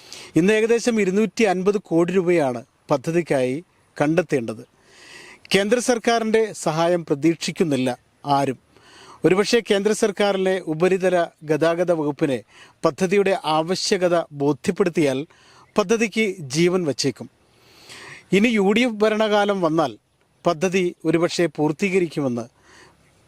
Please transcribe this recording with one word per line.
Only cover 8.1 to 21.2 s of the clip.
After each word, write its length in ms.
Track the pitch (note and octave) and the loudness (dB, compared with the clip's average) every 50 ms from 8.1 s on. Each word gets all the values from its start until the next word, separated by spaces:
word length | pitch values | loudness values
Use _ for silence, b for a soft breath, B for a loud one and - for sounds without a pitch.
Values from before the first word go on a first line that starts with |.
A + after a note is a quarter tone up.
| _ _ - | _ _ -2
ആരും. 320 | C#3+ C#3+ C#3 C#3 C3+ B2 - _ _ B B B B B B B B B B - | 0 0 0 0 -2 -4 -8 _ _ B B B B B B B B B B 0
ഒരുപക്ഷേ 360 | D#3+ F3+ G3 G#3 - A#3+ A#3 | 2 2 2 2 2 0 0
കേന്ദ്ര 320 | G3 - G#3 G3 G3 G#3+ | 2 2 0 2 2 0
സർക്കാരിലെ 680 | G#3+ - A#3 G#3+ F#3+ - G#3 G3+ G3 F#3+ F#3+ F#3+ F#3+ F#3+ | 0 0 0 -2 0 0 0 0 0 0 0 0 -2 -2
ഉപരിതല 560 | E3+ E3 D#3 D#3 F3 F#3 F#3 F#3 F3+ F#3 F3+ F3 E3+ E3 - _ D#3 | -4 -6 -2 0 0 0 2 0 0 0 2 0 0 -2 -6 _ -4
ഗതാഗത 480 | D3 D#3 C#3+ D#3 E3 E3+ E3+ F3+ E3+ | -2 0 2 2 2 2 2 0 0
വകുപ്പിനെ 440 | F3 D#3+ D3 D3 C#3+ - E3 C#3+ C3 A2 - B B B B B B _ | 0 0 0 -2 -2 -2 -2 -2 -2 -4 -6 B B B B B B _
പദ്ധതിയുടെ 560 | - E3 C#3 - F#3 F3+ G3 G3+ G3 G3 F#3+ E3+ - | 0 0 0 0 0 0 2 2 2 2 0 -2 0
ആവശ്യകത 720 | D3+ D#3 D#3 D#3+ E3 F#3 - - - G#3 F3+ F#3 F3 F3 E3+ D#3+ - | 0 0 0 0 -2 -4 -4 -2 -2 0 0 2 2 2 0 0 -4
ബോധ്യപ്പെടുത്തിയാൽ 840 | D3 C#3+ C#3 C#3+ D3 - - - F3+ - G3+ F3 D#3+ F3 D3+ C3+ C3 C3+ - b b b b b b b b b _ | -6 -2 0 0 0 0 -2 -4 -2 0 -2 0 0 0 0 0 0 -2 -6 b b b b b b b b b _
പദ്ധതിക്ക് 500 | G#3 G#3 F3 A#3 G#3+ A#3 G#3 - A3 A3 G3 F#3 F#3+ | -2 0 0 0 0 0 -2 0 -2 -2 -2 -2 -6
ജീവൻ 440 | D3 B2+ B2+ D#3+ F3 F3 F3 F#3 F3 | -10 -6 -2 0 2 2 2 0 -2
വച്ചേക്കും. 440 | D3 C3+ - - C3+ - - A#2+ - _ _ _ B B B B B B B B B B B B B B B B _ | -2 -4 -2 -4 -4 -4 -6 -10 -18 _ _ _ B B B B B B B B B B B B B B B B _
ഇനി 160 | F3 G3 G#3+ B3+ | 2 2 4 4
യു 180 | A3+ G#3+ F#3+ F#3+ | 2 2 2 2
ഡി 80 | G#3+ A3+ | 2 2
എഫ് 200 | B3+ B3+ A3 G3+ | 2 0 0 0
ഭരണകാലം 560 | G#3+ A3 G#3+ G#3+ A3 G#3+ G#3 G#3 G3+ G3+ G3+ G3 | 0 0 2 0 0 2 2 2 2 0 0 0
വന്നാൽ 320 | F3 D#3 D#3 E3 D#3 B2+ G#2+ - _ _ _ _ _ _ _ _ - | 0 0 2 0 0 0 -4 -10 _ _ _ _ _ _ _ _ -2
പദ്ധതി 500 | E3+ F3 D3+ F3 F#3+ E3+ G3 F3+ F3 - - - | -2 0 0 -2 -2 0 0 0 -2 -4 -4 -2
ഒരുപക്ഷേ 420 | D#3+ E3 E3 | -2 0 0